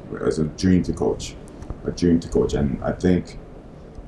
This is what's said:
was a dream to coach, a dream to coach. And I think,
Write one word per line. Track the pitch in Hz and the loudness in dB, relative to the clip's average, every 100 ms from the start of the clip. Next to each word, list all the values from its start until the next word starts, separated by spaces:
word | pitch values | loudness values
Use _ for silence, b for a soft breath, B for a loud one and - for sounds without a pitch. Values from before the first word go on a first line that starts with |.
| - | -12
was | - - - | -4 -2 0
a | |
dream | 78 - 95 90 | -2 0 4 4
to | 82 | 4
coach, | 80 - 73 - - - - - - - | 0 0 0 -6 -12 -16 -16 -12 -8 -6
a | |
dream | - 87 85 | 2 4 4
to | - | 2
coach. | 62 62 | 0 2
And | 65 71 62 | 2 0 0
I | - | -4
think, | - 92 90 - - - - - - - - | 0 4 2 0 -12 -18 -18 -20 -20 -18 -18